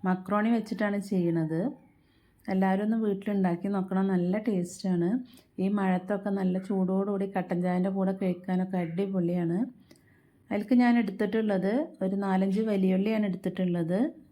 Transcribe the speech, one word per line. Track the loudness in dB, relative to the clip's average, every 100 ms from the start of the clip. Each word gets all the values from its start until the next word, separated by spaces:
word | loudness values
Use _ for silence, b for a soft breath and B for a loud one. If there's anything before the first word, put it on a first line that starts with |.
| 0
മക്രോണി | -2 0 0 2
വെച്ചിട്ടാണ് | 0 -2 -2 -2 -2 -2
ചെയ്യണത്. | 0 2 0 0 -2 -4 -6 b b b b b b -4
എല്ലാവരും | 0 2 2 0
ഒന്ന് | 0 0
വീട്ടിലുണ്ടാക്കി | -2 -2 0 0 0 -2
നോക്കണം, | -4 -2 0 2
നല്ല | 2 0 0 0
ടേസ്റ്റാണ്. | -2 -4 -6 -2 0 2 -2 B B B -4
ഈ | -2 0
മഴത്തൊക്കെ | 2 0 0 -4 -2 0
നല്ല | 0 -2 -2
ചൂടോടുകൂടി | 0 2 0 0 -2 -2 -2
കട്ടൻ | -2 -2 0
ചായൻ്റെ | 0 0 0
കൂടെ | -2 0
കഴിക്കാനൊക്കെ | -2 -2 -2 -2 0 -2 -2
അടിപൊളിയാണ്. | -2 -2 0 0 0 0 0 -2 -6 B B B B B B _
അതിലേക്ക് | -4 2 4
ഞാൻ | 6 4
എടുത്തിട്ടുള്ളത് | 2 -2 0 0 2 2 2 0 -2 -4 -2
ഒരു | -2 0
നാലഞ്ച് | 2 2 0 0
വലിയുള്ളിയാണ് | 2 4 2 2 2 0
എടുത്തിട്ടുള്ളത്. | -2 -4 -2 0 0 0 0 0 -4 -20